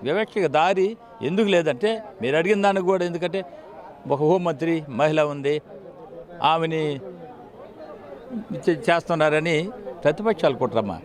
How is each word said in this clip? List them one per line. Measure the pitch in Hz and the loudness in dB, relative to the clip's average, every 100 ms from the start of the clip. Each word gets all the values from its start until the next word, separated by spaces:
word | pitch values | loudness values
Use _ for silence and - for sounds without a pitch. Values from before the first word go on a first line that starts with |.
| 123 | 0
వివక్షకు | 180 220 220 170 143 | -2 0 0 2 4
దారి | 170 190 190 226 - - 123 | 4 4 2 0 -16 -6 -2
ఎందుకు | 190 214 180 | 2 4 4
లేదంటే | 156 - 208 220 - - | 4 0 0 -2 -6 -6
మీరు | 117 151 | 0 2
అడిగిన | 170 208 202 | 4 4 4
దానికి | 196 180 | 2 2
కూడా, | 190 175 | 2 0
ఎందుకంటే | 170 175 185 180 - - - - - - | -2 -2 -4 -6 -14 -18 -18 -18 -16 -4
ఒక | 139 151 | 2 4
హోంమంత్రి | 185 175 143 165 165 147 117 | 4 2 -2 0 -2 -2 0
మహిళ | 151 156 151 | 2 4 2
ఉంది, | 143 139 151 - - - - - - - 175 147 | 0 -2 -2 -4 -18 -18 -18 -18 -18 -16 -2 0
ఆమెని | 160 165 160 156 139 127 175 151 - - - - - - - - - - 240 - 175 - | 2 0 -2 -2 -4 -10 -14 -18 -18 -20 -20 -20 -18 -18 -16 -16 -18 -10 -10 -8 -2 0
చే-, | 160 156 | 0 2
చేస్తున్నారని | 170 - 165 156 151 165 156 180 247 - - | 2 2 2 4 2 2 0 -2 -8 -14 0
ప్రతిపక్షాలు | 143 156 214 208 156 120 | 0 2 0 2 2 2
కుట్రమ్మా. | 127 110 104 82 | 0 0 -2 -6